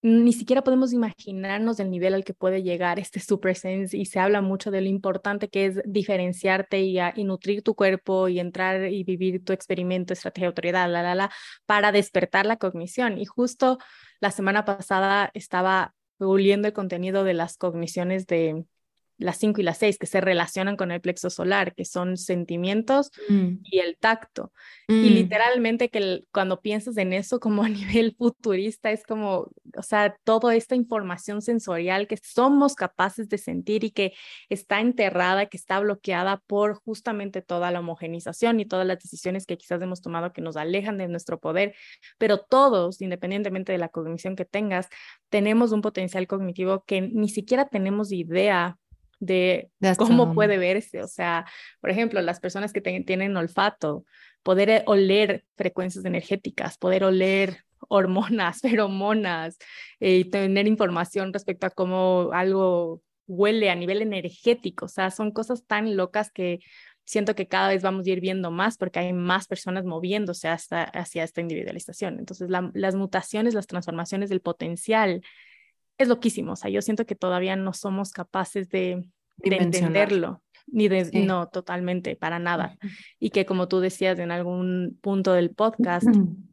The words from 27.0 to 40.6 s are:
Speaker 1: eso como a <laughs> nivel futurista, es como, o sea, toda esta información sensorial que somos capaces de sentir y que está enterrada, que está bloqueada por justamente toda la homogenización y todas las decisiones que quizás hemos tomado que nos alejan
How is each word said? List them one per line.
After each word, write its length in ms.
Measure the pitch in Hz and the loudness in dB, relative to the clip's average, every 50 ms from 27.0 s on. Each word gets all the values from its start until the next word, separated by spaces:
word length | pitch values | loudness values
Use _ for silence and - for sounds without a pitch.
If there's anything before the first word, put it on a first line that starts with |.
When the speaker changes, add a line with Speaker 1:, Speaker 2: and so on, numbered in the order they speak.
| 190 185 | -2 0
Speaker 1:
eso 260 | 185 196 196 - 254 233 | -2 -2 -2 -2 -4 -2
como 240 | - 220 208 208 | 0 0 2 2
a 60 | 220 220 | 2 0
<laughs> 340 | 214 202 202 196 202 233 | -2 -4 -4 2 2 4
nivel 140 | 226 226 220 _ | 4 4 0 _
futurista, 720 | 240 233 233 _ - 226 190 185 196 220 214 _ - 220 | 0 0 0 _ -2 -2 0 0 -2 -4 -6 _ -4 -4
es 140 | 214 - - | -4 -4 -4
como, 480 | - 226 220 214 202 190 - - - - - _ - - | -6 -6 -4 -2 -2 -2 -4 -4 -8 -14 -20 _ -14 -14
o 60 | - | -14
sea, 340 | - - 220 208 208 202 208 _ _ | -6 0 2 2 2 2 0 _ _
toda 320 | - 226 226 233 240 226 | 2 2 4 4 4 2
esta 180 | 226 226 - 254 | 2 2 0 0
información 680 | 254 233 240 233 214 196 185 175 180 - - 202 214 | 0 0 0 -2 -4 -4 -4 -8 -8 -8 -8 -8 -6
sensorial 640 | 208 240 233 226 - 196 175 165 170 180 185 196 208 - | -2 -2 -2 -2 -2 -2 -4 -2 -2 0 0 0 -2 -4
que 80 | 220 | -6
somos 580 | - - - - - 247 277 285 277 285 277 277 | -10 -10 -4 0 2 4 6 6 6 4 4 2
capaces 540 | - 190 180 _ - 185 208 - - 220 214 | 0 -6 -6 _ 0 -2 -2 0 -6 -6 -6
de 100 | 208 196 | -6 -6
sentir 460 | - - 175 175 180 - 214 220 220 | -6 -6 -6 -6 -2 -2 0 0 0
y 80 | 214 | -2
que 220 | _ - 196 190 190 - - - - - - _ | _ -2 -2 -2 -2 -10 -20 -20 -20 -20 -8 _
está 320 | 202 196 - _ 202 202 | -8 -8 -2 _ 0 2
enterrada, 680 | 226 240 240 247 208 190 190 180 180 180 190 196 202 | 2 0 2 2 0 2 2 2 2 4 2 2 0
que 120 | 202 - 180 | -2 -6 -16
está 200 | - - 190 196 | -4 -2 0 0
bloqueada 640 | 202 208 202 202 - 202 180 175 180 190 196 196 _ - | 0 0 -2 -2 -4 -4 -2 0 0 -2 -2 -4 _ -2
por 260 | 208 202 208 208 202 208 _ | 0 2 2 0 0 -6 _
justamente 560 | 226 214 214 _ 240 220 208 202 202 196 190 | -10 -12 -8 _ -6 -6 -6 -8 -8 -10 -10
toda 300 | 180 - 175 175 175 175 | -8 -6 -4 -2 -2 -2
la 80 | 175 175 | -2 -4
homogenización 800 | 170 165 165 - 170 165 165 170 - - 170 - 233 233 233 220 | -4 -8 -8 -8 -10 -10 -10 -8 -10 -12 -4 0 2 2 2 2
y 60 | 202 | 0
todas 180 | 214 190 185 185 | -2 -2 0 0
las 140 | 185 185 175 | 0 -2 -4
decisiones 480 | - - - - - 185 185 190 185 | -6 -18 -18 -8 -6 -4 -4 -4 -6
que 100 | - 180 | -8 -10
quizás 240 | 175 - - 180 170 | -10 -6 -6 -6 -4
hemos 220 | 185 180 180 180 | -4 -6 -8 -8
tomado 300 | 180 165 170 170 170 180 | -10 -8 -6 -6 -6 -6
que 100 | 175 175 | _ -8
nos 140 | 165 165 156 | -10 -8 -6
alejan 420 | 151 | -6